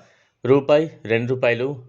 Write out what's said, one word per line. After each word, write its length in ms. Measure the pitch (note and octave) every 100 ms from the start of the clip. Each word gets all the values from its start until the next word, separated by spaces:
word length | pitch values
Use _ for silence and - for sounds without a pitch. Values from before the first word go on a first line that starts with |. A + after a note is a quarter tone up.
| _ _ _ _
రూపాయి, 420 | A#2+ C#3 C#3 D3 D#3+ - G#2+
రెండు 160 | A2+ A#2+
రూపాయలు, 340 | B2+ B2 A#2 C3+ C#3+